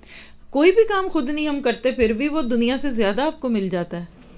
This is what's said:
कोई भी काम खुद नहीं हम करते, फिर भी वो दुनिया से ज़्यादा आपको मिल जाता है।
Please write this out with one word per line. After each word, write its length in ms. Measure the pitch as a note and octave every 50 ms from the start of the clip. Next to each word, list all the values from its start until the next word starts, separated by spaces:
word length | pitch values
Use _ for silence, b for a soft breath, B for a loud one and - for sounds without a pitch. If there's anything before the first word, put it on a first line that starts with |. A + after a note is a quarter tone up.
| B B B B B B B - - -
कोई 200 | - C4+ D4+ F#4
भी 120 | G4 A4+ A4
काम 240 | A4 G#4 F#4+ F#4+
खुद 220 | F#4 - E4 B3 B3+
नहीं 180 | D4 D4+ D4+
हम 140 | D4+ C#4+ C#4+
करते, 300 | - B3 A3 A3+ - B3+
फिर 220 | A#3 B3+ A#3+ G#3+ A3+
भी 140 | G#3+ C#4
वो 140 | D4+ C#4+ D#4+
दुनिया 360 | D#4 A3+ A#3+ A#3 A#3 A#3 C4
से 140 | C4 D4 C#4+
ज़्यादा 340 | A#3+ A3 G#3+ G3 G3 A3+ C#4
आपको 240 | D#4 D#4 - - B3+
मिल 200 | A#3 G#3 G3 F#3
जाता 280 | F#3 F3 F3 E3+ F3+
है। 100 | E3+ F3 - - - - - -